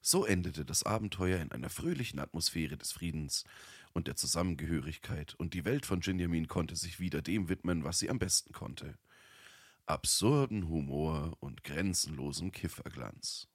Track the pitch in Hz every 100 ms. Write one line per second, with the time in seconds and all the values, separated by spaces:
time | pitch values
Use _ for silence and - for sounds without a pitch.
0 | - 180 110 95 87 73 67 - - 110
1 | 107 - 92 92 78 - - - 165 156
2 | 120 - 71 82 - 85 76 64 - -
3 | 85 78 73 - - - - - - 87
4 | 80 - - 82 90 76 76 82 71 80
5 | - 87 73 - 87 90 80 139 - 92
6 | 90 92 87 82 80 90 80 82 87 -
7 | 90 73 73 104 87 92 87 85 73 90
8 | - 131 95 - - - - - 101 -
9 | _ - - - - - - _ - 78
10 | - - 107 147 135 107 85 82 69 69
11 | 78 78 78 - 71 - - 73 95 87
12 | - 76 71 71 90 - 90 - - -
13 | 62 - - - -